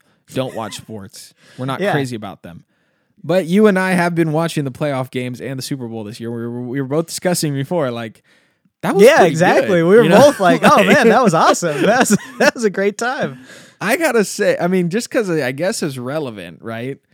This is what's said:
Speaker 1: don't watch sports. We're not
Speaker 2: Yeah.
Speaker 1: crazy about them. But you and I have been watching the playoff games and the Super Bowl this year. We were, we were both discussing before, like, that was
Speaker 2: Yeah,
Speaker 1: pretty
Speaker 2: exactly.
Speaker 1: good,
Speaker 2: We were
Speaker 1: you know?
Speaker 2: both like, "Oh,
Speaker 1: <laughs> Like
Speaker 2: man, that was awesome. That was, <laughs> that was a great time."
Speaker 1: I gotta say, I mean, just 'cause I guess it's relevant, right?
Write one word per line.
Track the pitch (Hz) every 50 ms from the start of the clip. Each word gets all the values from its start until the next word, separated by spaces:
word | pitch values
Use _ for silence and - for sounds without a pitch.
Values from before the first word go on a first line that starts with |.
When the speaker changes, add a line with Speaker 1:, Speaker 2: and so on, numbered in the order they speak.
| _ _ _ _ _ - -
Speaker 1:
don't | 131 131 127 -
watch | 110 110 104 -
sports. | - - - 110 104 98 92 - - - - _ _ _ _ - -
We're | 127
not | 135 131 123
Speaker 2:
Yeah. | 185 202
Speaker 1:
crazy | 156 147 139 123 123
about | 107 107 98 87 - -
them. | 87 85 85 - _ _ _ _ _ _ _ _ _ _ _ -
But | 139 170 190 170
you | 160 180 208 214
and | 214 185
I | 185 185 185
have | 185 175 170 175 175
been | 165 170 160
watching | 147 160 165 165 - 156 143
the | 135
playoff | 123 - 156 147 139 131 131 127
games | - 127 127 127 127 -
and | 85 123 135 131
the | 127
Super | - 147 131 120
Bowl | 113 113 113 107
this | 104 113 -
year. | 113 117
We | 120 117
were, | 117 117 120 123
we | 123 120 120 139
were | 135
both | 127 143 160 165
discussing | - - - - 180 175 - 165 151 139
before, | 135 139 - 185 170 143 127
like, | 117 117 117 113 - _ _ _ _ _ _ _ _ _ _ _ _ _
that | - 185 294
was | 381 202
Speaker 2:
Yeah, | 254 320
Speaker 1:
pretty | 285 202 165
Speaker 2:
exactly. | 160 160 180 202 254 - 240 220 185 170
Speaker 1:
good, | 165 170
Speaker 2:
We | 202
were | 233 226
Speaker 1:
you | 160
know? | 170 -
Speaker 2:
both | 269 294 - -
like, | 190 175 170 165 -
"Oh, |
Speaker 1:
<laughs> | 202 302
Like | 233 202
Speaker 2:
man, | 190 262 294 233 -
that | 190 247
was | 262 202 160
awesome. | 160 214 349 392 - 175 165 147 -
That | - 185 226 262
was, | 226 -
<laughs> | 208 - - - 254 -
that | 240 294 -
was | 269 226
a | 208
great | 175 196 196 208 202
time." | - 233 247 269 294 202 147 135 127 131 - - - - - _ -
Speaker 1:
I | 151 196 254
gotta | 339 320 302 233 233 190
say, | - - - 202 185 156
I | - 165
mean, | 180 185 185 175 170
just | 170 233 240 -
'cause | - 277 220 185
I | 165 156 135 123
guess | 135 135 170 190 226 - 196
it's | 156 131
relevant, | 131 120 127 143 160 147 127 110 101 87 85 82 -
right? | - 113 113 113 123 131 139 - _ _